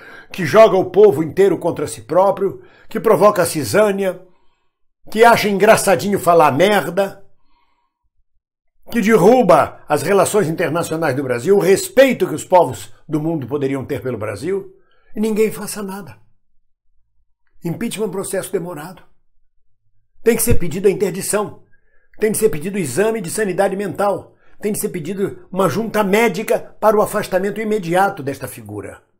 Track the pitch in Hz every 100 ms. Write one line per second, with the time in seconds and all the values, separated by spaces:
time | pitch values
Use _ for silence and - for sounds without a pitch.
0 | - - - - 160 175 220 190 180 180
1 | 208 151 160 131 196 156 - - 151 -
2 | - 165 196 185 196 - - _ - 220
3 | 202 185 208 202 170 160 120 160 214 196
4 | 190 170 - _ _ _ _ _ _ _
5 | - 208 233 226 214 196 208 196 - 180
6 | 196 190 175 170 151 131 185 208 170 175
7 | 196 - - - _ _ _ _ _ _
8 | _ _ _ _ _ _ _ _ - 240
9 | 202 220 175 254 196 156 113 - - 151
10 | 165 202 170 208 160 165 165 160 160 160
11 | 165 131 135 120 127 202 170 190 - -
12 | 269 - 185 160 - 185 156 120 - -
13 | - 156 151 165 113 143 135 139 127 139
14 | 127 117 107 104 147 196 190 - _ _
15 | _ - 220 208 214 - 202 202 196 196
16 | 185 - _ _ _ _ _ _ _ _
17 | _ _ _ _ _ - 170 156 233 185
18 | 214 180 185 190 - 196 170 160 160 -
19 | - _ _ _ _ _ _ _ _ _
20 | _ - - 233 - 233 165 165 202 -
21 | 190 175 - 208 208 - _ _ _ _
22 | _ - 220 208 220 151 165 202 156 120
23 | 220 226 170 - 214 185 196 190 202 147
24 | 202 190 - _ - - 208 208 214 175
25 | 151 190 190 - - 180 190 139 226 214
26 | 208 202 233 180 220 220 - - 208 214
27 | 196 208 190 185 196 202 214 214 165 180
28 | 196 196 135 139 123 - 104 104 92 92
29 | _ _